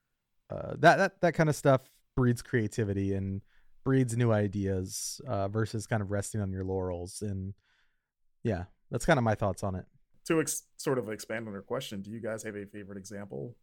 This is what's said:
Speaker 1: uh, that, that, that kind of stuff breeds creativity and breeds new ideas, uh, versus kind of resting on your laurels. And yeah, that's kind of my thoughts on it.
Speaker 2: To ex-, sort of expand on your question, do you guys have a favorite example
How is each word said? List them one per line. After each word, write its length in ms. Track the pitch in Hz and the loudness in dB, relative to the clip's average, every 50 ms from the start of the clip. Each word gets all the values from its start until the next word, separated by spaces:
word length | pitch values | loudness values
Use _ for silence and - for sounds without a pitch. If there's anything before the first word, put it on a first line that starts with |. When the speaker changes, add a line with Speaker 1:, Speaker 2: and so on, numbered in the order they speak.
| _ _ _ _ _ _ _ _ _ - | _ _ _ _ _ _ _ _ _ -10
Speaker 1:
uh, 280 | - - - - - - | -10 -8 -8 -8 -2 6
that, 180 | 131 165 156 | 8 8 8
that, 240 | 147 190 185 - - | 8 4 0 0 2
that 140 | - 175 151 | 2 2 4
kind 160 | - 160 156 | 4 4 4
of 60 | 143 | 4
stuff 260 | - - 147 135 127 - - _ _ _ _ - | 4 6 6 6 4 4 -2 _ _ _ _ 0
breeds 240 | - 127 120 123 117 | 2 4 4 4 2
creativity 720 | - - - 123 110 104 - - 113 101 98 98 98 98 98 | -2 -2 0 0 0 0 0 0 0 0 2 0 2 0 0
and 300 | 98 98 98 95 98 - _ _ - - - - - - | 0 -2 -2 -4 -6 -8 _ _ -20 -20 -20 -16 -6 0
breeds 320 | 135 135 131 131 123 113 | 2 4 4 4 2 2
new 160 | 117 123 117 110 | 2 4 4 4
ideas, 880 | 107 104 104 92 104 98 95 98 95 92 95 - - - - - - - 131 | 4 2 2 0 0 0 0 0 0 -2 -4 -6 -8 -8 -8 -8 -10 -8 -4
uh, 200 | 113 101 98 98 | -4 -2 -2 -2
versus 380 | 101 110 110 104 - 113 101 | 0 0 -2 0 -2 -6 -4
kind 140 | - 123 110 | -2 -2 -2
of 100 | 101 95 | -2 0
resting 300 | 101 101 101 - - 110 | -2 -2 -2 -2 -2 -2
on 100 | 101 95 | -2 -2
your 140 | 95 95 95 | -2 -4 -2
laurels. 560 | 92 95 95 92 92 90 85 87 92 - - | -2 -2 -2 -2 -2 -4 -4 -6 -8 -10 -8
And 320 | 104 104 101 98 92 95 98 _ _ _ _ _ _ _ _ _ _ _ _ _ _ _ _ _ - | -6 -4 -4 -4 -4 -6 -8 _ _ _ _ _ _ _ _ _ _ _ _ _ _ _ _ _ -2
yeah, 220 | 120 107 82 90 - - _ _ - | -2 -2 -2 -4 -8 -14 _ _ -8
that's 140 | - 127 - | -6 -2 2
kind 140 | - 165 139 | 4 4 4
of 60 | 120 | 4
my 100 | 113 107 | 2 2
thoughts 300 | - - 101 92 - - | 2 2 -2 -2 -2 -4
on 100 | 101 92 | -4 -4
it. 100 | 92 - - _ _ _ _ _ _ - | -4 -8 -10 _ _ _ _ _ _ -4
Speaker 2:
To 140 | - 170 160 | 0 2 2
ex-, 220 | 160 160 - - - _ _ | 2 0 -2 -6 -8 _ _
sort 220 | - - 160 139 127 | -8 -2 -2 0 0
of 120 | 107 104 | 0 -2
expand 380 | 110 104 - - 113 113 117 110 | -4 -8 -8 -8 -6 -6 -6 -6
on 40 | 101 | -8
your 100 | 98 98 | -10 -8
question, 380 | - 120 127 139 - - 98 | -6 -6 -6 -6 -6 -8 -8
do 100 | 98 101 | -8 -8
you 100 | 110 117 | -10 -8
guys 240 | 104 110 110 110 110 | -6 -6 -6 -6 -6
have 120 | 110 101 | -8 -8
a 80 | 104 101 | -8 -10
favorite 320 | 95 - 107 104 92 101 | -10 -12 -14 -14 -12 -12
example 600 | 101 92 95 104 101 101 98 127 135 139 123 113 _ | -14 -12 -12 -12 -12 -10 -10 -8 -8 -8 -10 -12 _